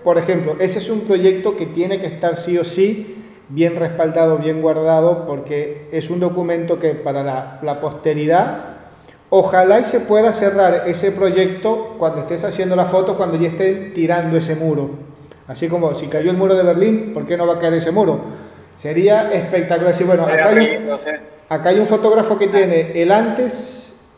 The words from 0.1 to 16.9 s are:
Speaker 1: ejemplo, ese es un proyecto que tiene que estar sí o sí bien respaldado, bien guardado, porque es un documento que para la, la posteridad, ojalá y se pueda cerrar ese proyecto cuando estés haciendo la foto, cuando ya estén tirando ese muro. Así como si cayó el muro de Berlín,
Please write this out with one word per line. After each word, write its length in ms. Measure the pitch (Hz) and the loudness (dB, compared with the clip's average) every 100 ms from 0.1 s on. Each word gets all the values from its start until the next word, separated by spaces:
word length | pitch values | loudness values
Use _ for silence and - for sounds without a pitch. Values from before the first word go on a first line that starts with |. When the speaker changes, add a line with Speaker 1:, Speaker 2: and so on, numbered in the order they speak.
| 170 | 0
Speaker 1:
ejemplo, 380 | 165 180 156 156 | 2 -2 -2 -2
ese 200 | 185 196 | -2 -2
es 100 | 214 | -4
un 120 | 220 | -6
proyecto 540 | 214 190 185 190 208 202 | 0 2 4 2 -2 -4
que 120 | 160 | -6
tiene 320 | 170 180 190 | -4 -2 -2
que 80 | 190 | -6
estar 280 | 165 175 165 | -4 -4 -4
sí 220 | - 175 | -2 -2
o 60 | |
sí 600 | 165 180 196 214 - - - - - | -2 0 0 0 -10 -16 -18 -20 -12
bien 260 | 143 170 170 | 0 0 0
respaldado, 640 | 165 165 160 165 165 156 | -4 0 0 2 2 2
bien 240 | 151 160 | 0 0
guardado, 640 | 160 156 160 160 165 170 160 | 0 0 2 4 4 0 -4
porque 600 | 143 131 147 147 - - | -8 -6 -6 -6 -10 -8
es 180 | 160 - | -8 -4
un 100 | 175 | -2
documento 600 | 175 175 170 170 170 170 | -2 -2 -2 -2 -2 -2
que 160 | 160 151 | 0 -2
para 260 | 143 139 | -4 -4
la, 360 | 139 131 127 - | -4 -6 -8 -10
la 180 | 151 143 | -8 -4
posteridad, 920 | 156 - 156 151 151 170 208 - - - - - - - _ | -6 -4 -2 -2 2 2 2 -4 -12 -18 -20 -20 -20 -20 _
ojalá 500 | 190 185 185 185 214 | 2 4 4 6 4
y 40 | |
se 160 | 240 240 | 4 -2
pueda 340 | 233 214 220 | 2 4 4
cerrar 500 | 214 202 202 185 175 180 | 2 0 4 4 2 -2
ese 240 | 170 196 | -2 -2
proyecto 840 | 190 190 175 185 - 220 220 - - | 0 0 2 0 0 -2 -2 -6 -4
cuando 220 | 165 151 | -2 -2
estés 220 | 151 170 | -6 -6
haciendo 320 | 202 - 185 180 | -6 -4 0 0
la 100 | 175 | 2
foto, 300 | 185 190 196 | 2 0 -2
cuando 220 | 180 165 | -2 0
ya 120 | 165 | -2
estén 440 | 165 190 196 - | 0 0 0 -6
tirando 440 | 185 160 175 165 165 | -4 0 0 0 0
ese 180 | 160 156 | -2 -2
muro. 580 | 160 147 139 143 - - - - - | -2 -2 -4 -10 -16 -20 -20 -20 -16
Así 200 | 127 165 | -8 -4
como 260 | 175 165 | -2 -2
si 140 | 139 143 | -4 -4
cayó 240 | 151 160 | -2 -2
el 60 | 185 | 0
muro 180 | 190 185 | 2 4
de 80 | |
Berlín, 500 | 180 175 220 | 4 4 2